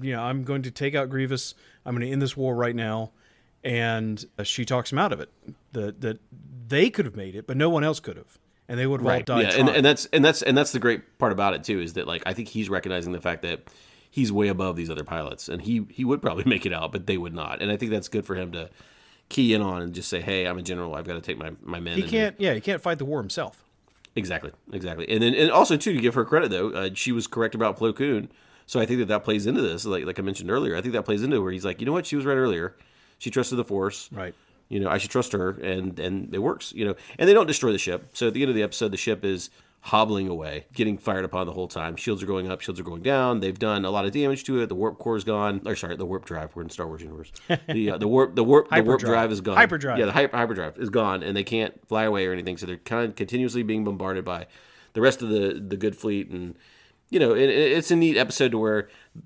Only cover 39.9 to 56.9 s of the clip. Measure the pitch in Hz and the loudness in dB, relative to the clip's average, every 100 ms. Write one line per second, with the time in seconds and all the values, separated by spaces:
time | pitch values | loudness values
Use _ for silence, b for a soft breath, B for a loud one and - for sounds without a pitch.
39.9 | 110 110 101 95 85 78 73 - - 107 | 2 2 2 -2 -4 -6 -10 -8 -2 0
40.9 | 98 - 95 92 90 87 87 90 90 80 | 0 -2 -2 -2 -4 -4 -6 -8 -6 -8
41.9 | 80 - 98 95 95 92 92 - 90 87 | -6 -4 -4 -2 -4 -4 -6 -8 -8 -10
42.9 | 82 123 135 127 117 95 92 110 104 95 | -4 0 2 2 0 -2 -2 0 0 0
43.9 | 101 98 139 139 135 - 131 113 92 107 | 0 0 0 0 0 -2 0 0 -2 -2
44.9 | - 120 110 98 104 104 98 110 - 90 | -2 -2 -2 0 0 0 -2 -4 -4 -6
45.9 | 85 90 92 - 82 78 87 82 - 82 | -6 -4 -6 -6 -8 -8 -10 -10 -8 -8
46.9 | 80 80 78 80 - - 165 - 113 104 | -10 -12 -14 -16 -10 -2 -2 -2 -2 0
47.9 | 95 107 127 131 104 113 147 151 160 117 | 0 4 4 4 4 6 6 8 4 4
48.9 | 131 120 113 113 104 98 98 220 160 139 | 4 4 2 2 0 2 4 4 2 -2
49.9 | 113 101 113 139 120 117 92 78 - 110 | 0 2 2 2 2 -2 -2 -6 -6 -2
50.9 | 113 104 95 82 101 98 110 110 - - | 2 2 0 -2 -2 0 -2 -2 -6 -4
51.9 | 110 110 101 92 92 90 85 87 90 - | 0 2 2 0 -2 -4 -6 -8 -10 -4
52.9 | 113 117 101 98 123 123 120 110 110 104 | -2 -2 -2 -4 0 0 0 0 0 -2
53.9 | 95 95 95 90 87 - b b b b | -2 -4 -4 -4 -6 -8 b b b b
54.9 | 110 127 131 117 107 98 82 98 98 107 | 4 4 4 2 2 2 -2 -6 -4 -2
55.9 | - 107 101 - 90 87 b b b b | -2 -2 -4 -4 -8 -10 b b b b